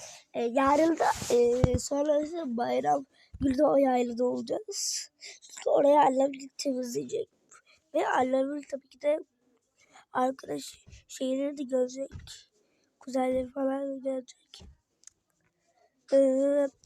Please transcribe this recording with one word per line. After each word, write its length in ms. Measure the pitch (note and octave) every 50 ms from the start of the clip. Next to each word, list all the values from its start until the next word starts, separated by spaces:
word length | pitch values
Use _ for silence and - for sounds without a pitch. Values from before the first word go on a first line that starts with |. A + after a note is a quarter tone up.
| - - - - - _ -
E, 100 | A3 A#3
yarın 560 | A#3 A3+ C4+ C4+ C#4 D4 D4+ D#4+ E4 D#4+ -
da, 360 | - - - - - - A#3+
e, 440 | A#3+ A#3+ A#3+ A#3+ B3+ B3+ B3+ B3 B3
sonrası 760 | - - C#4+ C#4+ C#4+ D4+ D4 D4 D4+ D4+ F4 E4+ D#4+ B3+ A#3
bayram 480 | A#3 A#3+ B3 B3 C4 B3+ B3 B3 C#4+ C4+ - _ _ _ _ - -
günü 160 | B3+ C#4 B3+
de 80 | C4 D4+
o 100 | - -
yaylada 500 | C#4 C#4 C4 B3+ B3 B3 A#3+ A#3 A3+ B3
olacağız. 840 | B3 B3+ B3 A#3 - E4 G#4+ A4 - G4 - - - - - - - _ _ - - - -
Çünkü 280 | - - - - - -
oraya 320 | - - C#4+ C#4 D4 D4+
annem 300 | C#4 C4+ C4 C4 C4+ C#4+ C4+ C4+ C#4 C4+ _
temizleyecek. 720 | - - C#4+ B3+ B3+ B3+ A#3+ A#3+ C4+ - A#3+ - - - - _ _ _ _ - - _ _ _ _ _ _ -
Ve 140 | D#4 F#4
annemin 540 | - - - B3+ B3+ C4 C4 C4+ C#4 D4 D4 C#4 -
tabii 180 | C#4+ C4 - _
ki 120 | - -
de 220 | - D4 D4+ E4 - _ _ _ _ _ _ _ _ _ _ _ _ _ - - - _ -
arkadaş 720 | C4 B3+ C4 C4 - - - D3 C4+ - - - - _ - - - _
şeyleri 500 | - - - C4 C4 C4 C4+ C#4 C#4+ C#4+
de 60 | C#4+ C#4
görecek. 480 | A#3+ C4 B3+ B3+ B3+ B3+ C4+ C#4 - - - - - - - - _ _ _ _ _ _ _ _ _ _ _
Kuzenleri 520 | - C4+ B3 C4 B3+ B3+ B3+ C4 B3+ B3
falan 380 | B3+ C#4 C4+ C4+ C4+ C#4 C#4 C#4
da 80 | C4+
gelecek. 680 | C4 B3+ C4+ C4 C4 B3 - - _ _ _ - - - - - _ _ _ _ _ _ - - _ _ _ _ _ _ _ _ _ _ _ _ _ _ _ _ _ _ - C#4
Ee, 540 | C4+ C#4 C4 C4 C4+ C#4 C#4+ C#4+ C#4+ C#4+ C#4 - _ _